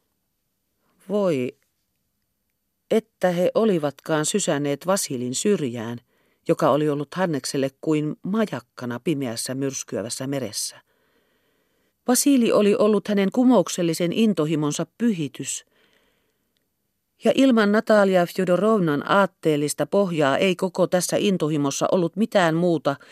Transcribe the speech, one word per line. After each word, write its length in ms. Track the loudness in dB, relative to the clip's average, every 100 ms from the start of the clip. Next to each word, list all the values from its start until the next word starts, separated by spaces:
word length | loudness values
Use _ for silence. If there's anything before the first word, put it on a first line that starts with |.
| _ _ _ _ _ _ _ _ _ _ -6
Voi, 480 | -2 0 0 -4 -8 _ _ _ _ _ _ _ _ _ _ _ _ -2
että 400 | -2 -4 -4 -2
he 200 | 0 0
olivatkaan 720 | 2 0 0 -2 -6 -4 -2 -2
sysänneet 600 | -2 -2 -2 -2 -4 -2
Vasilin 480 | -2 -2 -6 -6
syrjään, 640 | -4 0 0 -2 -6 -10 -10 _ _ _ _ -4
joka 220 | 0 2
oli 180 | 2 0
ollut 260 | -4 -6
Hannekselle 560 | -4 -2 -4 -4 -4 -4 _
kuin 360 | -2 -2 -2 -6
majakkana 760 | -4 -2 -2 -6 -12 -12 -10 -6
pimeässä 540 | -4 -4 -4 -6 -8
myrskyävässä 720 | -6 -6 -6 -8 -8 -8 -8 -6
meressä. 540 | -6 -6 -8 -10 -12 _ _ _ _ _ _ _ _ _ _ _ _ -2
Vasili 460 | 0 4 4 4
oli 220 | 4 4
ollut 340 | 4 2 2 0
hänen 200 | 0 0
kumouksellisen 800 | 2 4 4 2 -2 -2 0 -2
intohimonsa 760 | 0 0 2 0 0 -2 -4 -8 -4
pyhitys. 680 | -2 -2 -6 -8 -10 -10 -14 _ _ _ _ _ _ _ _ _ _ _ _ _ _ _
Ja 80 | 0
ilman 380 | 4 4 4 4
Natalia 540 | 2 4 4 6 4 2
Fjodorovnan 840 | 0 0 2 2 2 2 0 2
aatteellista 760 | 2 2 _ -2 0 -2 -4 -2
pohjaa 520 | 0 0 2 2 2
ei 180 | 0 0
koko 300 | -4 -2 0
tässä 300 | 0 0 0
intohimossa 720 | 0 0 -2 -2 -2 -2 -2
ollut 240 | 0 -2 -2
mitään 380 | -2 2 2
muuta 420 | 2 0 0 -2 -6 -10